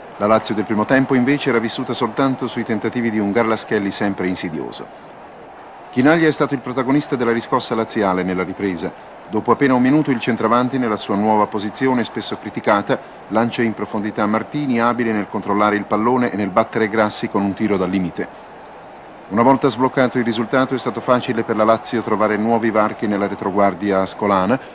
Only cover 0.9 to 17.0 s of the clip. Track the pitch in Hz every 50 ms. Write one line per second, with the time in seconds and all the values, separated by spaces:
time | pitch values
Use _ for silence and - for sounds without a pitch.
0.9 | 139 131 135 127 139 127 123 131 143 143 - 143 123 117 110 113 - - 127 -
1.9 | 120 - 127 113 110 - 139 135 131 127 131 117 - 127 113 - 113 101 - 117
2.9 | - 123 117 113 107 107 104 101 98 117 117 110 113 110 - - 120 107 101 98
3.9 | 95 - 107 101 95 - 95 92 92 87 - 90 78 76 64 58 53 - - -
4.9 | - - - - - - - - - - - - - - - - - - - -
5.9 | - 127 127 147 160 170 160 156 143 - 151 135 143 131 - 123 123 131 131 120
6.9 | 139 147 147 - 151 127 123 117 117 117 113 - - 127 113 - 123 113 113 107
7.9 | - 117 104 95 90 90 92 92 90 90 92 85 95 - 101 101 92 80 85 87
8.9 | - - - - - - - - 92 107 101 - 113 - 143 131 131 123 123 127
9.9 | 139 156 147 147 135 117 - - 117 101 113 110 117 120 127 123 127 131 127 117
10.9 | 107 101 - - 107 98 104 110 107 107 104 104 - 107 98 107 - - 127 131
11.9 | 127 123 110 - - - 104 - 107 - - 110 - - - - 107 101 98 -
12.9 | 135 - - - - - - - 98 110 117 120 113 - 120 113 107 - 104 -
13.9 | - 107 101 107 104 - 107 104 107 110 101 - - 147 147 135 123 117 117 120
14.9 | 120 117 123 113 110 107 98 - - 107 95 98 98 101 107 104 104 104 101 -
15.9 | 107 104 107 120 123 127 123 120 - 98 104 95 90 110 113 - - 117 110 104
16.9 | 101 113